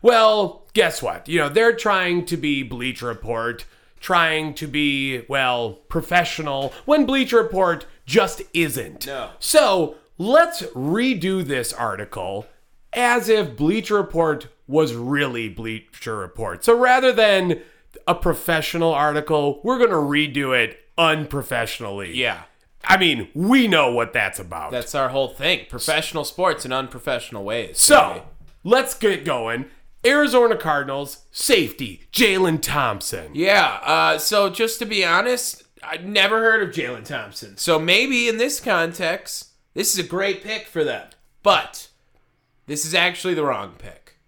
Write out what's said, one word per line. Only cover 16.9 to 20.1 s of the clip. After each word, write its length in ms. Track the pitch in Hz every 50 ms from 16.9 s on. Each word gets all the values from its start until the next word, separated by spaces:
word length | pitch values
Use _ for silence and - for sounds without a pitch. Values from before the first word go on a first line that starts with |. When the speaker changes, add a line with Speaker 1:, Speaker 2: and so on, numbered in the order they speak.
| 254 262 254 254
Speaker 1:
than 500 | 247 208 220 208 202 190 185 180 175 175 - - _ _ _ _ - - -
a 80 | - 175
professional 800 | 175 - 175 151 - - - 165 160 151 - - 170 165 165 156
article, 680 | 139 147 151 151 151 151 151 156 151 143 143 143 - -
we're 160 | 220 254 247
gonna 140 | 247 226 190
redo 600 | 160 147 143